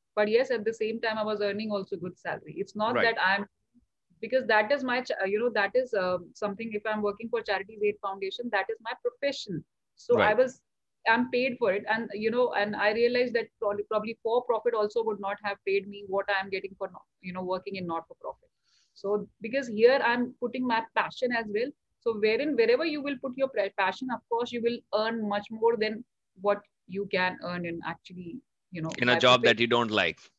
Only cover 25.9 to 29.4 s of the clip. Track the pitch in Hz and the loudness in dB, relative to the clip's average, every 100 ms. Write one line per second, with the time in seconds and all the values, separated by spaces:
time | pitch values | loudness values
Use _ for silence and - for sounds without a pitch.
25.9 | 214 - _ _ 190 202 202 - _ - | -4 -12 _ _ _ 0 0 -4 _ -12
26.9 | 190 190 185 185 - 175 175 170 170 165 | -8 -4 -2 -2 -4 -8 -6 -6 -6 -8
27.9 | 170 - 180 175 - _ _ _ 175 160 | -10 -14 -14 -14 -14 _ _ _ -8 -6
28.9 | - 120 123 127 123 | 0 4 6 8 8